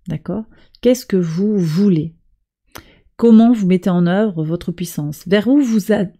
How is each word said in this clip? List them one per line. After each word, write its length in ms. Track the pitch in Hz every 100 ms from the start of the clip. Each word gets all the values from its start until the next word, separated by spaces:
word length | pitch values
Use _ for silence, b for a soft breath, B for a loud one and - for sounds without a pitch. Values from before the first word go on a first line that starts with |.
| -
D'accord ? 380 | 156 - 190 220 b b _
Qu'est-ce 260 | 240 247 -
que 120 | 190
vous 400 | 170 160 208 208
voulez ? 580 | 165 156 208 165 160 - _ _ _ _ _ B B B _ -
Comment 340 | 233 220 226
vous 160 | 233 185
mettez 220 | 185 190
en 180 | 175 170
œuvre 380 | 190 220 165 156
votre 260 | 170 -
puissance ? 560 | 170 175 - 147 147 175
Vers 220 | 208 208
où 100 | 285
vous 320 | 254 220 190
a-, 140 | 214 180